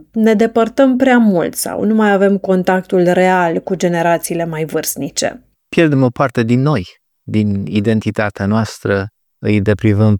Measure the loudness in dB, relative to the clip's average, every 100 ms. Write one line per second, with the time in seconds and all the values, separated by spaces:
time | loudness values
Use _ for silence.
0 | -8 0 2 2 0 0 -2 2 2 2
1 | 2 4 4 2 -2 -6 -8 -4 0 2
2 | 2 2 2 0 0 0 2 -2 0 0
3 | 2 2 2 2 0 -2 -4 -2 -2 0
4 | 0 0 -2 -6 -6 -6 -6 -6 -6 -8
5 | -8 -6 -6 -8 _ _ -6 0 2 2
6 | 0 0 -2 0 0 0 0 -2 -6 -16
7 | _ _ -6 -2 0 -2 -4 -2 0 0
8 | -2 -4 -4 -2 -2 0 -2 -6 -2 -2
9 | -4 _ _ -8 -2 0 0 0 2 2
10 | 2